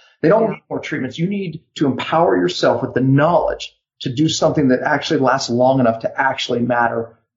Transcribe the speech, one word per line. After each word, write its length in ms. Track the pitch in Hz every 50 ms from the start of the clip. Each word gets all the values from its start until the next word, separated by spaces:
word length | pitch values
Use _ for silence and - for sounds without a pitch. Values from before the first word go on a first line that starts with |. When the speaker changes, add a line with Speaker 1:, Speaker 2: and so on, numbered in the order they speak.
| _ _ _ _ -
Speaker 1:
They 60 | 156
don't 160 | 202 226 226
Speaker 2:
Yeah. 60 | - -
Speaker 1:
need 100 | - _ -
more 100 | 151 131
treatments. 380 | - - 160 139 123 127 - -
You 100 | 165 190
need 340 | 208 202 190 175 151 - _ _ -
to 100 | - 156
empower 520 | 135 123 120 - - - 160 170 190 185 180
yourself 420 | 180 175 - - - 135 110 -
with 140 | 123 113 110
the 80 | 123 131
knowledge 720 | 135 135 139 147 165 175 151 - - - - - - _ _ _ _ _ -
to 120 | - - 127
do 160 | 120 156 160
something 400 | - - 185 156 135 160 147 131
that 120 | 127 123
actually 400 | - 151 151 143 - - 165 139
lasts 300 | 135 127 127 135 - -
long 300 | 120 120 127 127 135 135
enough 200 | 123 113 113 113
to 200 | - - - -
actually 400 | 135 135 131 - - - 127 120
matter, 540 | 120 117 123 120 120 117 120 117 117 - - _ _ _ _